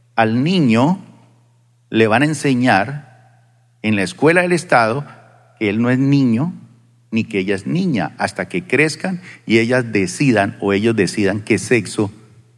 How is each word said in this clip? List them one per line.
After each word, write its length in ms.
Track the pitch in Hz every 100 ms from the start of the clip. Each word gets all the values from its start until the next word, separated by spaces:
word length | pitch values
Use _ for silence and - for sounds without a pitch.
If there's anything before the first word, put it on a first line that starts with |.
| _ -
al 280 | 110 117
niño 560 | 147 190 131 113 143 190 - - _ _ _ _ _ _ -
le 180 | 110 110
van 140 | 113
a 40 | 147
enseñar 1500 | 151 147 123 127 98 101 143 - - _ _ _ _ _ _
en 140 | 107 104
la 80 |
escuela 380 | 90 - 143 180
del 100 | 180
Estado 540 | 175 - 131 113 123 147 - - _ _ -
que 120 | 107
él 120 | 107
no 80 | 120
es 80 | 127
niño, 560 | 139 143 131 113 170 - - _ _ _ -
ni 140 | 113
que 160 | 110 104
ella 160 | 95 98
es 120 | 110
niña, 480 | 151 190 117 76 -
hasta 300 | 98 - 90
que 160 | 90 -
crezcan 560 | 127 156 151 190 180 - - -
y 120 | 110
ellas 340 | 117 127 117
decidan 680 | 107 90 - 143 107 101 -
o 100 | 101
ellos 240 | 98 113 113
decidan 460 | 90 - 98 104
qué 160 | - 104
sexo 540 | - 120 90 - 101 - - - _